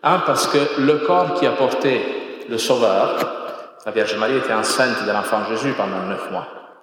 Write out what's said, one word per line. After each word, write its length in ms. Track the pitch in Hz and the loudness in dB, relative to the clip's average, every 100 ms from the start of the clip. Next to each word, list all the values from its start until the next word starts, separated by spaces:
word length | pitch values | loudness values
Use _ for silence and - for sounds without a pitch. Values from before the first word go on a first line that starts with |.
Un, 160 | 147 180 | 4 2
parce 280 | - 139 - | 2 0 2
que 340 | 185 190 - | 2 2 2
le 180 | 135 151 | 4 4
corps 340 | - 180 175 - | 4 2 2 2
qui 100 | 135 | 0
a 60 | |
porté 920 | 110 131 - 139 120 - - - - - | 2 0 2 0 0 -2 -6 -8 -12 -8
le 80 | 113 | -4
Sauveur, 600 | 147 123 113 95 113 - - - - - - - - | 0 4 4 4 2 0 -4 -6 -10 -12 -14 -12 -4
la 60 | |
Vierge 240 | 107 104 107 | 0 0 0
Marie 200 | 110 131 | 0 0
était 160 | 123 | 0
enceinte 520 | 110 107 - 127 113 101 | 0 0 0 0 0 -2
de 60 | |
l'enfant 340 | 104 98 110 104 | -2 0 -2 0
Jésus 240 | 113 139 113 | -2 -2 -2
pendant 240 | 98 95 | -2 -2
neuf 280 | 95 95 - | -4 -6 -6
mois 160 | 92 - - - - | -8 -10 -16 -20 -20